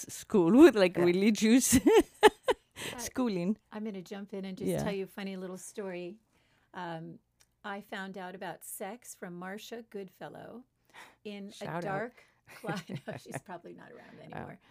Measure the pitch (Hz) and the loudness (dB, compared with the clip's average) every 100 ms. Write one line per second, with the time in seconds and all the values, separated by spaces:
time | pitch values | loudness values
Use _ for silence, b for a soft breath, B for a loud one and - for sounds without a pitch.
0 | - - - 202 165 233 320 220 185 175 | -12 -14 0 2 6 10 10 10 2 4
1 | 175 180 208 208 220 254 - 247 302 440 | 2 4 2 4 6 6 6 4 6 6
2 | - - 415 - - - _ - - 247 | 4 6 6 6 0 -2 _ -14 -12 -10
3 | 240 - 247 185 175 214 _ 214 220 196 | -8 -4 -2 -2 -2 -4 _ -10 -10 -10
4 | 170 196 196 196 190 190 185 165 208 196 | -12 -14 -10 -10 -10 -6 -2 -2 -2 -4
5 | 190 - 196 190 185 185 - - 196 180 | -8 -8 -10 -8 -10 -12 -14 -10 -10 -8
6 | 175 214 _ _ _ _ _ 190 175 165 | -10 -14 _ _ _ _ _ -12 -10 -10
7 | 165 170 _ _ _ _ 208 202 208 208 | -12 -18 _ _ _ _ -12 -12 -12 -12
8 | 190 190 180 185 185 160 - - 196 240 | -12 -12 -12 -10 -12 -12 -14 -12 -12 -12
9 | - - 196 175 185 208 - 226 226 202 | -16 -16 -14 -12 -12 -12 -12 -16 -14 -14
10 | 190 _ 151 - - 233 - _ B B | -14 _ -16 -14 -16 -18 -20 _ B B
11 | B B 214 202 202 - 208 165 190 196 | B B -14 -12 -14 -12 -8 -6 -4 -6
12 | 240 b b b b - - 202 - 190 | -6 b b b b -14 -8 -8 -8 -12
13 | - - - - - 175 180 175 170 - | -10 -14 -12 -16 -14 -16 -16 -20 -20 -20
14 | - - - - - - b | -20 -20 -16 -14 -14 -16 b